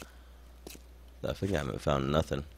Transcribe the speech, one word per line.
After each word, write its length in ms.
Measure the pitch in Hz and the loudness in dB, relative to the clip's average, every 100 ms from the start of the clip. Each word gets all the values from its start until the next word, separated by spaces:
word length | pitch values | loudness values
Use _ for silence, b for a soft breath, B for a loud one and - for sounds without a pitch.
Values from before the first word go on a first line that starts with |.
| B B B B B - - - - - - - - | B B B B B -18 -18 -18 -18 -20 -20 -8 -6
I 60 | |
think 200 | 71 98 | -2 0
I 40 | 87 | 0
haven't 240 | 69 50 | 0 -2
found 300 | - 71 67 | 2 2 4
nothing 340 | 76 80 69 71 | 4 2 0 -4